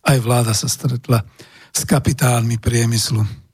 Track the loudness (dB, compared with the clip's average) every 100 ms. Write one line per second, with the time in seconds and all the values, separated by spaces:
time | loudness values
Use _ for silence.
0 | 2 2 2 2 2 0 -2 -4 -4 -4
1 | 0 -2 -2 -16 -20 -20 -10 -8 0 0
2 | 0 0 0 2 0 -2 -2 0 0 0
3 | -2 -2 -2 -6 -18